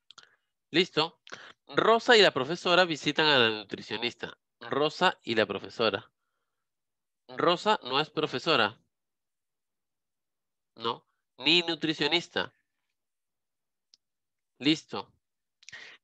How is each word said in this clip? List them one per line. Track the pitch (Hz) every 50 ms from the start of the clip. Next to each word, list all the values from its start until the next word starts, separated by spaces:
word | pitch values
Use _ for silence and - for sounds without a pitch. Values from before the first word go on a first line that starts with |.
| _ _ - - - _ _ _ _ _ _ _ _ _
Listo. | - 156 185 - - 156 156 165 - _ _ - - - - - - _ _ _
Rosa | 139 151 160 208 226 233 - - 247
y | 220 190
la | 160 -
profesora | 143 127 135 175 180 - 185 175 175 185
visitan | 175 160 135 - 151 143 - 160
a | 151 147 131
la | 117 113
nutricionista. | 110 107 104 - - - 101 - 110 107 120 120 - - - - - _ _ _ _ _
Rosa | 120 117 117 135 147 156 - - 180 185 - - _
y | - 117
la | 110 107
profesora. | 92 101 95 104 95 - - 117 110 98 98 - _ _ _ _ _ _ _ _ _ _ _ _ _ _ _ _ _ _ _ _ _ _ _ _ -
Rosa | 131 127 147 160 180 165 - 208 220 - -
no | 120 131 139
es | 156 -
profesora. | _ - 151 147 - 127 - 170 156 123 110 101 110 - _ _ _ _ _ _ _ _ _ _ _ _ _ _ _ _ _ _ _ _ _ _ _ _ _ _ _ _ _ _ _ _ _ _ _ _ _ _ _
¿No? | 113 113 117 123 156 _ _ _ _ _ _ _ _
Ni | 123 147 165 175 170
nutricionista. | 175 165 156 - 151 147 - 156 143 160 175 165 - - - - - _ _ _ _ _ _ _ _ _ _ _ _ _ _ _ _ _ _ _ _ _ _ _ _ _ _ _ _ _ _ _ _ _ _ _ _ _ _ _ _ _ _
Listo. | 127 143 156 151 - _ - 104 - - _ _ _ _ _ _ _ _ _ _ _ - - - - - - -